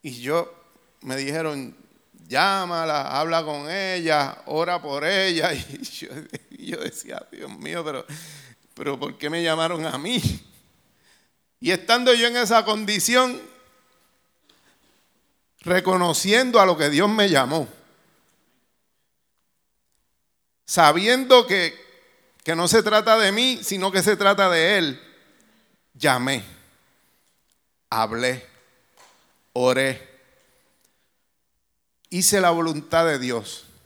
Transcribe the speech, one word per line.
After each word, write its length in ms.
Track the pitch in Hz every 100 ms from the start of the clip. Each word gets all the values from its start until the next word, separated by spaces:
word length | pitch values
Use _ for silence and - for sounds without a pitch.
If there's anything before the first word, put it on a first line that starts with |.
Y 180 | 156 123
yo, 320 | 123 160 - - _ _ _ _
me 120 | -
dijeron, 640 | 135 139 156 160 143 127 - _ _ _ _ -
"Llámala, 760 | 127 190 196 180 170 160 151 139 135
habla 240 | 160 165
con 260 | 156 147 147
ella, 720 | 190 190 185 165 151 139 - -
ora 360 | 151 170 175
por 220 | 147 139
ella." 480 | 151 196 190 170 170
<laughs> 180 | 156 82
Y 140 | 143
yo, 240 | - - - 139 - - _
y 160 | - -
yo 120 | 175
decía, 460 | - - - - -
"Dios 200 | - - -
mío, 260 | 147 170
pero, 200 | 156 135 - 147 - - 135 - _
pero 240 | - - 135
¿por 180 | 135 127
qué 120 | 147
me 100 | 165
llamaron 460 | 170 160 165 170 160
a 100 | 131
mí?" 240 | 160 240 - - - _ _ _ _ _ _ _ _ _ _ _
Y 100 | 131
estando 420 | 180 180 240 247
yo 120 | 240 233
en 120 | 240
esa 260 | 220 226
condición, 720 | 208 214 208 208 - 247 254 247 - - _ _ _ _ _ _ _ _ _ _ _ _ _ _ _ _ _ _ _ _
reconociendo 960 | - 180 180 185 175 147 190 220 254 226
a 60 |
lo 140 | 190 160
que 100 | 147
Dios 220 | 147 208
me 180 | 220 202
llamó, 400 | 147 127 160 131 - _ _ _ _ _ _ _ _ _ _ _ _ _ _ _ _ _ _ _ _ _ _ _ _ _ _ _ _
sabiendo 840 | - - 156 160 208 254 254 254 233
que, 320 | 190 170 - - - _ _ _ _
que 140 | - 165
no 100 | 170
se 160 | 214
trata 360 | 202 214 220 220
de 120 | 202
mí, 300 | 202 254 247
sino 300 | - 202 190
que 100 | 190
se 140 | 185 202
trata 320 | 196 196 196
de 300 | 170 165 202
Él, 240 | 160 131 - _ _ _ _ _ _ _ _
llamé, 500 | _ 151 127 127 135 95 - _ _ _ _ _ _ _ _ _ _ _ _ _
hablé, 580 | 113 110 113 127 127 - _ _ _ _ _ - _ _ _ _
oré, 560 | 123 127 127 135 131 - _ _ _ _ _ _ _ _ _ _ _ _ _ _ _ _ _ _ _ _
hice 320 | 180 175 202
la 120 | 185
voluntad 520 | 170 165 151 147 165
de 140 | 165 143
Dios. 480 | 127 117 101 - - _